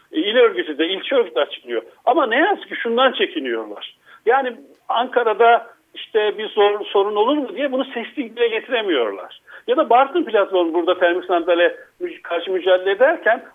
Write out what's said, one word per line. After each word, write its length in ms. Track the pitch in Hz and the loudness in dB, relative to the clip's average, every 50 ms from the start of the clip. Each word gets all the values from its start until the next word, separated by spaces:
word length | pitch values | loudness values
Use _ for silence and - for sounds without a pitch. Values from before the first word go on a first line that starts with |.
| _ _ | _ _
E, 80 | - 156 | -4 -4
il 160 | 170 202 220 | -2 0 4
örgütü 420 | 254 247 - 196 175 170 160 151 131 | 4 4 4 4 0 -6 -6 -2 -4
de, 100 | 160 165 | -2 -2
ilçe 280 | 190 185 - - - | -2 -6 -6 -2 0
örgütü 200 | 262 233 180 - | 0 0 0 0
de 40 | 165 | -2
açıklıyor. 420 | 143 - - - - 123 120 113 - - - _ - | -2 -2 -4 -14 -12 -6 -6 -6 -6 -8 -14 _ 0
Ama 220 | - 254 330 285 233 | 0 0 0 0 -2
ne 80 | 220 | 0
yazık 340 | 269 320 427 392 - - - | 0 0 0 0 -2 -6 -12
ki 60 | 202 - - | -10 -8 -4
şundan 280 | 233 233 240 262 262 | -2 0 2 2 2
çekiniyorlar. 840 | - - 165 165 - 160 135 127 117 113 110 104 101 - - - - _ _ _ - - - | 2 0 -4 -4 -4 -6 -6 -4 -6 -6 -6 -8 -12 -16 -16 -18 -20 _ _ _ -18 -8 0
Yani 300 | 214 240 269 269 254 233 - - - - _ _ - | 0 2 2 0 -2 -8 -12 -18 -20 -20 _ _ -4
Ankara'da 800 | - 226 240 247 - 240 226 226 214 190 233 233 233 226 - - - _ _ _ - | -2 -2 -2 0 -2 0 0 0 2 4 6 6 6 4 2 -2 -20 _ _ _ -18
işte 440 | - - - - 214 214 214 202 208 | -18 -12 -4 -2 0 0 0 -2 -4
bir 120 | 214 202 | -6 -6
zor, 360 | - 214 202 208 208 208 196 | 0 2 2 2 2 0 -6
sorun 300 | - - 208 196 208 214 | -2 0 0 0 0 0
olur 220 | 208 214 240 294 302 | 0 0 0 0 -2
mu 180 | 277 233 180 | -2 -6 -6
diye 160 | 214 285 285 | -4 -4 -4
bunu 140 | 254 262 269 | -2 -4 -4
sesli 500 | - - 240 220 - - - 254 226 220 | -4 -6 -10 -10 -10 -8 -8 -8 -8 -4
dile 120 | 240 240 233 | -2 -2 0
getiremiyorlar. 920 | 220 220 214 - 269 233 214 196 165 131 117 104 98 95 87 - - - _ _ - - - - | 0 -2 -6 -4 -4 -4 -2 0 0 0 0 -2 -4 -8 -12 -16 -18 -20 _ _ -20 -12 -4 -2
Ya 100 | 247 302 | 0 0
da 120 | 294 233 | 2 4
Bartın 340 | 233 247 269 269 - 359 311 | 6 4 4 4 2 -2 -2
platformu 500 | 226 208 208 196 190 190 180 175 165 156 | 0 2 0 0 2 2 0 2 2 0
burada 260 | 175 165 175 180 - | 0 2 0 0 2
termik 260 | 185 170 175 180 180 | 2 2 0 0 -2
santrale 500 | - 185 170 165 175 175 170 175 160 - - - _ _ - | -2 -2 -2 2 2 2 4 4 2 0 -2 -16 _ _ -10
müc-, 200 | 180 175 165 - | -10 -10 -10 -12
karşı 300 | - - 170 170 - - | -10 -6 -6 -6 -4 -4
mücadele 400 | 370 370 160 185 185 180 185 196 | -4 -2 2 2 2 2 2 0
ederken 540 | 196 196 254 294 339 330 - 220 226 262 - - - | 0 4 4 2 2 2 2 0 0 0 -2 -10 -4